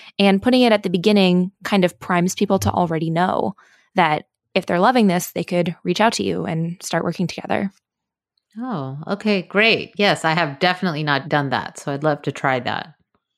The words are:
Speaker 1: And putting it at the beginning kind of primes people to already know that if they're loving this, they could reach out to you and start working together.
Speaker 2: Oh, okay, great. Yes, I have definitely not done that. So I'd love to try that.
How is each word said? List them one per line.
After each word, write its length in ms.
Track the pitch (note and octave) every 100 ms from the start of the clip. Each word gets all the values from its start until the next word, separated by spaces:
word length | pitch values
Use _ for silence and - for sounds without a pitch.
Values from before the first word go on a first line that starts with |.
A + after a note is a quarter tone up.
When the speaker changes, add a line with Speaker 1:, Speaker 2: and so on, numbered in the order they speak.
| - -
Speaker 1:
And 240 | G3 F#3+
putting 200 | B3 B3+
it 120 | B3
at 100 | G#3+
the 60 | G#3
beginning 640 | F3+ F#3+ G#3 F#3+ F3+ F3+ -
kind 220 | - G3+ F3+
of 140 | -
primes 360 | - F3+ F3 -
people 240 | G3+ G3
to 120 | G3
already 380 | - F3 D#3+ D#3+
know 460 | E3 F#3 - - - _ _ _ -
that 300 | E3 D3+ - _ _
if 120 | - F3
they're 140 | F3
loving 280 | G3+ B3+ G#3
this, 240 | F3+ -
they 120 | -
could 320 | E3+ F3 F3 E3+
reach 180 | - F3+
out 120 | G#3+
to 100 | -
you 220 | G2 E3 -
and 360 | D#3+ E3 F3
start 220 | - E3+
working 240 | F3+ E3 F3
together. 440 | - - - G3 - _ _ _ _ _ _ _ G#3
Speaker 2:
Oh, 400 | B3 G3 C3+ C#3 D#3
okay, 340 | G3+ G#3+ G3+
great. 520 | - F#3+ A3+ F3+ - -
Yes, 280 | G3+ D3+ D#3+
I 80 |
have 260 | D#3+ D#3+ C#3
definitely 440 | F3+ F3+ F#3 D3+
not 260 | D3+ C#3 C#3
done 200 | D3+ C#3
that. 300 | A#2+ - -
So 120 | -
I'd 120 | C#3
love 180 | D3+ D3
to 80 | D3
try 280 | - C#3 C3
that. 340 | A#2 G#2 - _ _ _ _